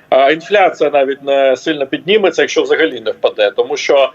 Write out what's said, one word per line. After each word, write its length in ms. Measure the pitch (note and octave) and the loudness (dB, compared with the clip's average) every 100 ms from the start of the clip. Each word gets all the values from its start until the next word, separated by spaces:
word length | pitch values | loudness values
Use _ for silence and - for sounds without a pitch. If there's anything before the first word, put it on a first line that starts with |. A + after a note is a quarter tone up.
| _ | _
А 200 | C3 C#3 | 2 2
інфляція 600 | D#3+ - G3+ F3 - D3+ | 0 0 2 2 0 0
навіть 320 | C#3+ C3+ C#3 | 0 0 -4
не 340 | C#3 C#3 C3+ B2+ | -2 0 2 0
сильно 300 | E3 D3+ C3+ | -2 -4 -4
підніметься, 560 | D3 D#3 G#3 F#3 D#3 | -6 0 0 2 0
якщо 200 | D3 E3 | -2 -2
взагалі 380 | C3+ D3 D#3+ B2 | 0 0 0 -2
не 100 | A2 | -8
впаде, 400 | - A#2+ A2 G#2 A2+ | -4 -4 0 0 0
тому 200 | B2 C#3+ | -4 -4
що, 360 | - C#3+ C3 | 0 2 0